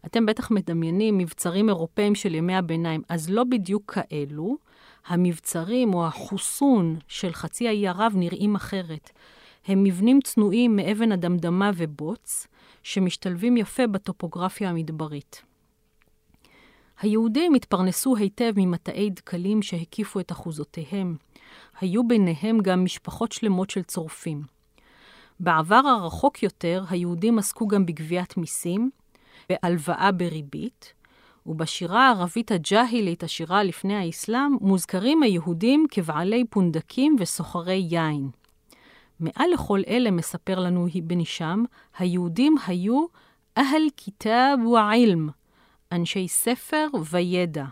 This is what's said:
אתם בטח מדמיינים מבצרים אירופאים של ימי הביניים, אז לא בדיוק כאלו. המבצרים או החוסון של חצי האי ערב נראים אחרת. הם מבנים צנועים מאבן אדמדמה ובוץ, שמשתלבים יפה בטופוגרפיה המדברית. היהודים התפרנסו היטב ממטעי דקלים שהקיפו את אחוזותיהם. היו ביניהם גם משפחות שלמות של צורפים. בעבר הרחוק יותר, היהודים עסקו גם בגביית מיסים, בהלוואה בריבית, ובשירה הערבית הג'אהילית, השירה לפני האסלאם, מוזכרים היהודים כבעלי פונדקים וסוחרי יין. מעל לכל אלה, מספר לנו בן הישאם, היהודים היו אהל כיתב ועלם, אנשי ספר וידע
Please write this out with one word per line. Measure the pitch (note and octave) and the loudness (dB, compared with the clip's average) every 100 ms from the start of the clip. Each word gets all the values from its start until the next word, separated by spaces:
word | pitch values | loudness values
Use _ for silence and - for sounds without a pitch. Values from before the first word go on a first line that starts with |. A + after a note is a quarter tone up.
| - | -2
אתם | A#3 G#3+ | 0 0
בטח | A3 - | 0 0
מדמיינים | G#3 F3 E3 E3 F3+ A3 G3+ | -2 0 -2 0 0 2 2
מבצרים | E3+ - F3+ F3+ G#3+ | -2 -4 -4 2 2
אירופאים | F3+ E3 - G#3 G#3 | 2 -2 0 0 2
של | G3+ D#3+ | 0 -2
ימי | E3+ F#3 | 0 0
הביניים, | F3 E3 E3+ D#3+ - | -2 -2 -2 -4 -4
אז | E3+ D#3 | -6 -2
לא | G3+ | 0
בדיוק | B3+ B3 F3+ G#3 - | 0 0 0 -4 -4
כאלו. | G#3+ - D#3 C#3+ D3 E3+ C#4+ _ _ - _ - | -6 -6 -6 -8 -6 -6 -6 _ _ -20 _ -4
המבצרים | F3 F3+ D#3+ - E3+ E3 B3 A#3+ | 2 2 0 -6 -6 -2 0 2
או | F3 E3+ | 0 -2
החוסון | - - G3 - - C#4 A#3+ E3+ D#3+ - | -4 -8 -6 -6 0 4 4 2 -2 -10
של | - F#3 | -8 -8
חצי | E3 D#3+ - A#3+ | -6 -10 -4 -2
האי | G#3+ G3+ | 0 -2
ערב | F3+ A3+ G3 | 0 0 2
נראים | F3 F3+ G#3 G3+ | -2 0 0 0
אחרת. | - G3 E3+ D#3 - _ - - - _ - | -4 -8 -6 -12 -14 _ -20 -20 -20 _ 0
הם | G3 | 4
מבנים | G3 F3 G#3+ C4+ | 4 4 4 4
צנועים | - - G#3 G#3 A#3+ G#3 | 4 2 2 4 4 4
מאבן | E3+ G#3+ A3+ | 0 0 2
אדמדמה | F#3+ F3 F3 E3 F3+ G3+ F#3 | 2 0 0 0 0 0 0
ובוץ, | D#3+ C#3+ D3+ A3 - - - _ _ _ | -4 -6 -8 -8 -8 -10 -10 _ _ _
שמשתלבים | - - F#3 - F#3+ E3+ A3+ A#3+ | -6 0 0 -2 -6 -2 2 2
יפה | G3+ - B3 | 0 0 0
בטופוגרפיה | G3 - F3+ F3 F3 F#3 - G3 | 0 -6 -8 -8 -4 -6 -4 -4
המדברית. | E3+ D#3+ D#3+ D#3 D3 - - _ _ _ _ _ _ _ _ _ _ _ _ _ _ _ _ | -2 -4 -6 -8 -8 -12 -20 _ _ _ _ _ _ _ _ _ _ _ _ _ _ _ _
היהודים | G#3+ G#3+ A3+ A3 F4 | 0 2 2 2 4
התפרנסו | C4+ - F#3 F#3 F3 C4+ A#3+ | 2 2 0 0 0 0 0
היטב | G3+ - A#3 G#3 | 0 0 0 2
ממטעי | F#3 E3+ - - G#3 | 0 0 -6 -4 -4
דקלים | F3+ - F3 F#3 G#3+ | -4 -10 -6 -2 -2
שהקיפו | G3 F3 E3 - G#3 G3+ | -2 -6 -8 -8 -6 -6
את | F3 | -8
אחוזותיהם. | E3+ E3+ D#3 D3 - D#3 G3+ F#3 D#3+ _ _ - - - - | -10 -10 -10 -10 -12 -8 -6 -4 -6 _ _ -20 -20 -20 -6
היו | F#3+ G3 A#3+ | -2 0 2
ביניהם | A#3 F#3 D#3 G#3+ A3+ | 4 4 2 0 2
גם | F#3 F#3 | 2 2
משפחות | F#3 - - - - | 0 -4 -12 -6 -6
שלמות | - A3 F#3 F#3+ | -2 0 0 0
של | - | -6
צורפים. | F3 - D#3+ - - D3+ D3 _ _ _ _ _ - - _ _ | -6 -8 -10 -10 -8 -8 -10 _ _ _ _ _ -20 -20 _ _
בעבר | F3+ D#3+ D#3+ A3 | 2 2 6 6
הרחוק | C#4 A#3+ E3+ E3 C#4 - | 6 2 0 0 0 0
יותר, | G3+ - E3+ F3+ F#3 | -4 -2 -2 -2 -2
היהודים | F#3 F3 E3+ G#3+ A#3 | -4 -2 -2 0 2
עסקו | G3 - G#3+ | 0 -4 0
גם | G3+ F3+ | 2 2
בגביית | D#3+ D#3 F3+ F3+ - | -2 -4 -4 -4 -6
מיסים, | E3 - F3 F#3 B3 - _ _ _ - _ | -6 -6 -4 0 -2 -4 _ _ _ -20 _
בהלוואה | - F3 F3 D3 E3 G3 | -2 0 0 -2 0 2
בריבית, | F#3 F3 D#3 C#3+ D3+ G3 _ - _ _ _ _ _ - | 2 -2 -6 -10 -8 -10 _ -20 _ _ _ _ _ -10
ובשירה | D#3+ D#3+ - E3+ G#3 C4 | -6 -6 -6 -2 4 6
הערבית | G#3+ F3 A#3 A#3 | 4 0 -2 -2
הג'אהילית, | G3 D#3 G3+ B3 A#3 G3 E3+ | -2 2 2 2 0 -2 -4
השירה | E3 - D#3+ F#3+ | -6 -8 -2 0
לפני | G3+ E3 F#3+ G#3 | 0 -2 -4 -2
האסלאם, | F3 E3+ - A#3 C#4+ C#4 | -4 -6 -4 0 0 2
מוזכרים | G3 F#3+ - F#3 A3 D#4+ | 2 2 0 -2 2 4
היהודים | C4 F3+ D#3+ E3 A3+ C#4+ D#4 | 4 2 0 0 4 4 4
כבעלי | - E3 D3+ F3+ A3+ A#3+ | 0 -2 -2 0 0 0
פונדקים | G#3 F3+ D#3+ - - C#4 C#4+ | 2 2 0 -6 0 4 4
וסוחרי | F3 - E3 F3 E3+ F#3+ F3 | 2 -4 -6 -6 -2 -2 0
יין. | E3+ D#3+ D3 C3+ - _ _ _ - _ - _ _ | 0 0 -2 -6 -10 _ _ _ -20 _ -20 _ _
מעל | D#3+ - D#4+ | -8 0 2
לכל | F4 - G3+ F#3 | 2 0 -2 2
אלה, | A#3 A#3+ | 0 2
מספר | F3 D#3+ E3+ - F#3 | 0 -2 -8 -4 -2
לנו | F3+ F3+ F3 F3 | 0 0 0 -2
בן | E3 F3 | -2 -2
הישאם, | E3 - D#3+ F#3+ A#3+ _ _ - | -2 -4 -4 -2 -2 _ _ -4
היהודים | F#3 F3+ F3 E3 C#4 D#4 - | -2 0 -2 2 4 4 2
היו | F3+ F#3 B3+ E4+ _ _ _ _ - | -2 0 0 0 _ _ _ _ 0
אהל | C4+ D#4 D#4 - | 2 4 0 -2
כיתב | - - A3 A#3 C4 C#4 A3+ | -18 -6 0 4 4 4 4
ועלם, | A#3 G#3 A3+ A#3 E3+ D#3 - _ _ _ _ _ | 4 4 6 6 4 0 -8 _ _ _ _ _
אנשי | F3 E3+ G3 F3+ | -4 -2 -4 -4
ספר | - - B3 - D4+ D#4 C4 D#3 | -2 0 -2 -2 -2 -2 -2 -2
וידע | F3 F3+ F3+ F3+ D#3 C3+ | -2 0 0 0 -4 -8